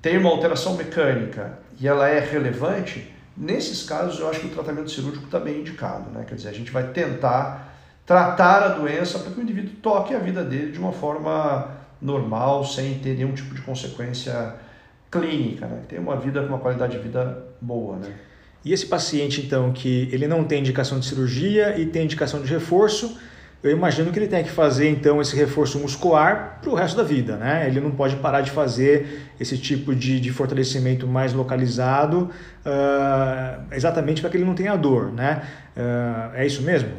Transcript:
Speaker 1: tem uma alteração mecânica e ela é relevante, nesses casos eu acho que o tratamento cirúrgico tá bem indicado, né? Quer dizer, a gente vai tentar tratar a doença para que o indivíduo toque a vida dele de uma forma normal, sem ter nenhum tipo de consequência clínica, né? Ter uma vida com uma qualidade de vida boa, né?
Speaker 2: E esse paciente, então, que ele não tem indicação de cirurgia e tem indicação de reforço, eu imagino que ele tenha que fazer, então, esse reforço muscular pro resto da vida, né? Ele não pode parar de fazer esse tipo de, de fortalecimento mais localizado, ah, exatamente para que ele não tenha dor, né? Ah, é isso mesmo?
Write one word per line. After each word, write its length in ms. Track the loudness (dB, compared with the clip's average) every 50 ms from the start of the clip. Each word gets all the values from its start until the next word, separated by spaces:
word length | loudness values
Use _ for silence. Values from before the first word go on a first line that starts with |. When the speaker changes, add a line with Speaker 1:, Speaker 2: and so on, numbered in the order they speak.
Speaker 1:
tem 160 | 2 2 2 4
uma 120 | 6 4
alteração 440 | 4 4 2 2 0 0 -2 -2 -4
mecânica 800 | -4 -6 -4 0 2 2 2 2 0 -2 -6 -6 -8 -10 -10 -12 -14 -20 -20 -12 -4
e 80 | 0
ela 220 | 2 4 4 4 4
é 100 | 4 2
relevante, 960 | 0 0 -2 0 0 0 -2 -2 -2 -2 -2 -2 -4 -6 -8 -12 -12 -14 -18 -20 -20 -20 -14
nesses 480 | -10 -4 -2 -2 -2 -2 -4 -6 -8 -8
casos 340 | -6 -4 -4 -2 -4 -4 -4
eu 100 | -4 -4
acho 120 | -4 -4
que 60 | -6
o 40 | -8
tratamento 400 | -8 -8 -6 -6 -6 -6 -6 -8
cirúrgico 360 | -8 -6 -6 -6 -8 -8 -12 -4
tá 100 | -4 -4
bem 220 | -2 -2 -6 -6
indicado, 500 | -8 -10 -10 -8 -8 -8 -8 -8 -10 -12
né? 140 | -12 -12 -10
Quer 80 | -10 -12
dizer, 140 | -12 -10 -10
a 40 |
gente 200 | -10 -10 -10 -4
vai 120 | -4 -4 -4 -2
tentar 880 | -2 -2 -2 -2 -2 0 0 2 2 2 0 -2 -6 -10 -14 -18 -20 -20 -20 -20 -20 _ _
tratar 600 | 4 6 6 6 4 4 4 6 8 8 8 6
a 40 | 4
doença 520 | 2 0 -2 -2 0 -2 -2 -2 -4 -6
para 100 | -8 -8
que 80 | -6 -6
o 40 |
indivíduo 280 | -4 -4 -4 -4 -6 -8 -10 -4
toque 340 | 0 2 2 2 2 0 -2
a 40 | -2
vida 240 | -2 -2 -2 -2
dele 300 | -4 -2 -2 -4 -4 -4
de 60 | -6 -4
uma 140 | -4 -4
forma 840 | -4 -4 -4 -4 -4 -2 -2 -2 0 0 0 0 0 -2 -4 -6 -10 -16 -18 -20 -18 -8
normal, 640 | -4 -2 -2 -2 -2 -2 -2 0 2 2 2 2 0
sem 300 | -4 -4 -4 -4 -4 -4
ter 220 | -4 -4 -4 -2
nenhum 160 | -2 -2 -2
tipo 220 | -4 -6 -8 -10 -12
de 60 | -12
consequência 960 | -8 -8 -8 -8 -8 -10 -10 -10 -8 -8 -8 -8 -6 -6 -6 -4 -6 -6 -8 -14 -18 -20 -20 -20 -20 -20 _ _ _ _
clínica, 560 | -2 -2 0 0 0 -2 -2 -2 -4 -6 -8
né? 140 | -10 -10 -10 -12
Ter 120 | -10 -8 -6
uma 180 | -4 -4 -4
vida 240 | -2 -4 -2 -2 -2
com 80 | -2 -2
uma 100 | -4 -2
qualidade 380 | -2 -2 0 0 -2 -2 -2
de 60 | -6
vida 420 | -8 -4 -2 -2 -2 -2 -4 -8 -14 -16 -16 -12
boa, 360 | -8 -6 -6 -4 -6 -6 -8
né? 120 | -8 -10 -12 -14 -16 -18 -20 -20 -20 -20 -20 -20 -12 -2
Speaker 2:
E 80 | -2
esse 140 | 0 0 0
paciente, 580 | 0 -2 -2 0 0 -2 0 0 0 -2 -4 -2
então, 260 | 0 0 2 2 2
que 360 | 0 0 0 0 2 2 0 0
ele 160 | 0 0 0
não 180 | 2 2 2 2
tem 160 | 2 0 0
indicação 380 | 0 0 0 0 -2 0 -2 -2
de 60 | -2
cirurgia 720 | -2 -2 0 0 0 0 0 0 2 4 4 4 4 2 0
e 60 | -2
tem 200 | 0 0 0 0
indicação 360 | 0 0 0 -2 -2 -2 -4
de 80 | -2 -2
reforço, 680 | -2 -2 0 4 6 6 6 6 4 0 -4 -6 -8 -10 -18 -20 -20 -20 -20 -20 -20 -2
eu 120 | 0 2
imagino 400 | 2 4 4 2 4 2 2 0
que 60 | 2 0
ele 80 | 0 2
tenha 160 | 2 0 0
que 60 | 0
fazer, 380 | 2 4 4 4 6 4 4 4
então, 320 | 2 4 4 4 4 4
esse 140 | 2 0 2
reforço 460 | 2 2 2 4 0 0 0 0 -4
muscular 800 | -4 -4 -4 0 2 4 6 6 6 6 4 2 -2 -8 -12 -8
pro 120 | -4 -2 0
resto 220 | 2 2 0 2
da 60 | 0
vida, 340 | 2 2 2 0 0 -2 -4
né? 300 | -2 0 0 0 2 2
Ele 140 | 2 0 0
não 100 | 0 -2
pode 240 | 0 0 0 0 0
parar 240 | 0 0 2 2 2
de 120 | 0 2
fazer 800 | 0 0 0 2 2 4 6 6 6 6 4 -2 -8 -12 -14 -16 -12 -10
esse 180 | -6 -4 -4 -4
tipo 380 | -2 -2 -2 -2 0 0 0
de, 240 | 0 2 2 0 2
de 100 | 0 -2
fortalecimento 800 | -2 -2 -2 0 2 0 0 0 0 0 2 2 2 0 0 0
mais 240 | 0 2 2 2
localizado, 1000 | 0 0 0 0 0 0 0 0 0 0 2 2 4 4 4 4 4 2 0 0 -4 -14 -18 -18 -20 -10 -6
ah, 960 | -2 0 2 2 4 4 4 4 4 4 4 2 2 0 -2 -4 -6 -8 -10 -12 -8
exatamente 480 | -4 0 2 2 2 2 2 2 0 0
para 100 | 0 0
que 60 | 0
ele 80 | 2 2
não 100 | 2 2
tenha 220 | 0 0 0 2
dor, 340 | 2 4 4 4 4 2 0
né? 320 | -4 -2 0 0 0 -2 -4 -10 -16 -18 -20 -16 -8
Ah, 540 | -6 -4 -2 0 0 -2 -2 -4 -4 -6 -8 -2
é 100 | 0 0
isso 160 | 0 0 0
mesmo? 280 | 0 2 2 2 2 0 -6